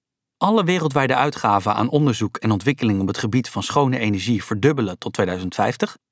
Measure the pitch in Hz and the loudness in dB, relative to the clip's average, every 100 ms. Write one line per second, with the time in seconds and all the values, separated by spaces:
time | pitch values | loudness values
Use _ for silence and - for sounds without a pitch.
0 | _ _ _ - 190 220 175 185 151 143 | _ _ _ -4 0 2 2 2 0 2
1 | 135 127 143 - 113 101 104 107 117 147 | 2 2 0 0 2 2 2 0 0 2
2 | 147 110 104 - 113 104 135 139 117 98 | 2 0 -4 -2 0 0 0 0 0 0
3 | 95 98 113 127 - - - 147 139 127 | 0 -2 -2 -2 -2 -6 -2 0 2 0
4 | 107 98 98 110 - 107 131 143 104 87 | -2 -2 0 -2 -2 0 2 2 -2 -4
5 | - - 92 92 92 - 104 - 214 - | -6 -2 -2 -2 -4 0 0 0 -4 -6
6 | _ | _